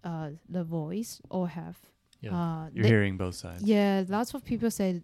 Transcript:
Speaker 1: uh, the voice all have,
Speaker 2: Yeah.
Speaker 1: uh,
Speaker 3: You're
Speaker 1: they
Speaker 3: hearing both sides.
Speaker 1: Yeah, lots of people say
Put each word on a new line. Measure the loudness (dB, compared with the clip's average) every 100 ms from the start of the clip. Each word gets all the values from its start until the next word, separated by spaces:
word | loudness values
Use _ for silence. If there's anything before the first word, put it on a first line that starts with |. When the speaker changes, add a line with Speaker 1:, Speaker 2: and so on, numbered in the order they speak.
Speaker 1:
uh, | -10 -8 -8 -10 -8
the | -6
voice | -4 -4 -4 -4 -6 -12 -6
all | -4 -4
have, | -6 -10 -14 _ _ _ _
Speaker 2:
Yeah. | -6 -2
Speaker 1:
uh, | -2 -4 -6
Speaker 3:
You're | 4
Speaker 1:
they | 6
Speaker 3:
hearing | 6 6 0
both | -4 -6
sides. | -10 -2
Speaker 1:
Yeah, | 4 6 6 2 0
lots | -2 -4
of | -6
people | -6 -2 0
say | 0 0 -2